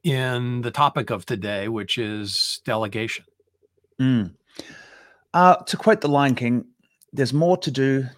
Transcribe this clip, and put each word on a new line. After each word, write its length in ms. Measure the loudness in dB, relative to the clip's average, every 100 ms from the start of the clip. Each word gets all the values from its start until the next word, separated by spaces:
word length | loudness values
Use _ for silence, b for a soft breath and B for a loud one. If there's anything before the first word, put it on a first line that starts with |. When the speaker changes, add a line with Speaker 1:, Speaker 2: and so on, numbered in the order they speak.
Speaker 1:
in 600 | -2 0 0 -2 -4 -4
the 80 | -4
topic 400 | 0 0 0 -4
of 140 | -6 -6
today, 420 | -6 -4 -6 -4
which 300 | -6 -6 -4
is 640 | -4 -6 -6 -4 -4 -6
delegation. 600 | -4 -4 -2 -4 -6 -8 _ _ _ _ _ _ _ -4
Speaker 2:
Mm. 340 | 0 0 -2 -10 _ B B B B B B B B
Uh, 220 | 4 6 6
to 200 | 2 -2
quote 240 | 2 2
the 80 | 4
Lion 260 | 2 4
King, 300 | 2 0 0 -2 _ _ _ _
"There's 200 | -2 0
more 240 | 2 2 2
to 120 | 0
do 340 | 0 0 0 -2